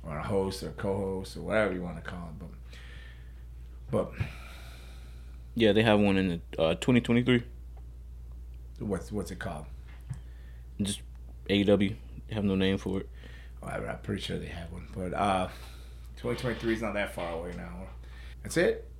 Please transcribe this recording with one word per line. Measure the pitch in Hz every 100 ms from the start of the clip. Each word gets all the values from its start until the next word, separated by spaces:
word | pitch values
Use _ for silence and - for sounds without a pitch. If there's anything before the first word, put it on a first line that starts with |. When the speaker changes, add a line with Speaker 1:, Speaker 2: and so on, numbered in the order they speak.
Speaker 1:
Or | 80 76
a |
host | 82 101 95 -
or | 80
co-host | - 101 98 95 95 95 -
or |
whatever | 85 107 104
you | 90
wanna | 87 82
call | - 87 82
it, | 78 82 - - - - - - - - - - - - - -
but, |
but | 104 87 - - - - - - - - - - - - - -
Speaker 2:
Yeah, | - 107
they | 101
have | 113 107
one | 101 95
in | 95 85 - -
the, |
uh, | 80
twenty | 87 - 123
twenty-three. | - 120 123 123 117 - - - - - - - - - - - - -
Speaker 1:
What's, | 113 92 -
what's | 104 87
it | 92
called? | 95 76 76 - - - - - - - - - - -
Speaker 2:
Just | 98 - - - - - -
A | 101
E |
W. | 101 98 98 113 - - -
They |
have | 107
no | 101
name | 95 95 98
for | 98 95
it. | - - - - - -
Speaker 1:
Whatever, | - - 110
I'm | -
pretty | - 101
sure | - 87
they | 80
have | 82 82
one, | 90 -
but, | - 92
uh, | - 101 95 92 - - - - - - -
twenty | 120 120
twenty-three | 127 110 117
is | 110
not | 110
that | 101 98
far | - 85
away | 82 87
now. | 87 87 90 92 - - - - -
That's | 104 -
it? | - - -